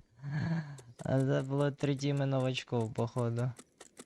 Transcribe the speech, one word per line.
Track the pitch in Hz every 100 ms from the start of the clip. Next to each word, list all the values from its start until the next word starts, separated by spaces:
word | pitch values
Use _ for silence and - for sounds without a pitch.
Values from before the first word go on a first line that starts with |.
| - - 139 147 165 165 147 139 120 - -
А | 135
це | 135 143
було | 135 139 143
три | 139 143 135
тіми | 143 143 139
новачків, | 135 131 127 - 120 113
походу. | 117 117 131 117 117 127 117 - _ - -